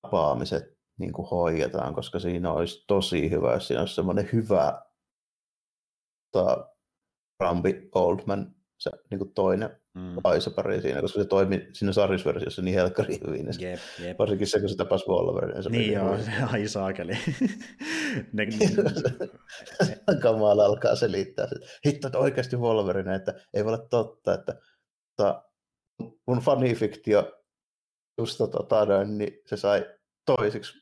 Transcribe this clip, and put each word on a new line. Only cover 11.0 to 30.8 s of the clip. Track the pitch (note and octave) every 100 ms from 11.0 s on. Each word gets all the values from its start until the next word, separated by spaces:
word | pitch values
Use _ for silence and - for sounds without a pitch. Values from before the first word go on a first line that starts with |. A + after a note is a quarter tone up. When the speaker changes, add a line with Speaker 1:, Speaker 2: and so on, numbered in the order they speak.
Speaker 1:
koska | - G#2
se | G2
toimi | G2 F#2+ F#2 -
siinä | - G2+
sarjisversiossa | G2 G2 F#2 D2+ F2 - -
niin | F2+
helkkari | F#2+ F2+ - - - -
hyvin, | D#2 -
se, | F2 F2+
Speaker 2:
Jep, | F2+ - -
jep. | F2 F#2
Speaker 1:
varsinkin | G#2 G2 G2
se, | G#2
kun | G2
se | F#2+
tapasi | G2 F#2+ G2
Wolverine, | F2 F2 F2 - -
se | F#2+
oli | A#2
Speaker 2:
Niin, | A2
Speaker 1:
niin |
Speaker 2:
joo, | G#2 F#2+
Speaker 1:
huikea. | G2
Speaker 2:
<laughs> | A2 A2 A#2
se, |
ai | A#2+ G#2
saakeli. | G2+ F#2+ F#2+ E2+ A#2 - C#3 A#3+ - - - D4+ D#4+ D#4 A3 -
Ne, | G#3 G#2+ A3 G#3 - E3 - B2 - -
Speaker 1:
<laughs> | - - - - - - - -
On | D#3
kamala | A#2+ A2+ G#2+ G#2
alkaa | G#2 G#2 A2+ A#2
selittää, | A#2 F#2 F#2+ -
että | - - - - D3
hitto, | C#3+ C3+
että | B2+
oikeasti | C#3 B2+ B2+ B2
Wolverine, | A#2+ A2 G2 F#2+ F#2+
että | F#2+ F#2+ - _
ei | G2+
voi | G#2+
olla | A2+ A#2+
totta, | A#2+ A2 - -
että, | F#2 - - _ _ _ _ _ -
tota, | G2+ - _ _ _ _ _ _ - _ -
mun | B2
fanifiktio | B2+ C3 C3 A2+ G#2+ - - G#2 - - _ _ _ _ _ _ _ -
just, | A2+ -
tota, | A2 -
tota | G2+ A2
noin, | G#2 G2 G2+ G#2
niin | G#2 - _
se | G2+
sai | G2+ G2+ - - _ _ -
toiseksi | B2+ G#2 G#2 - -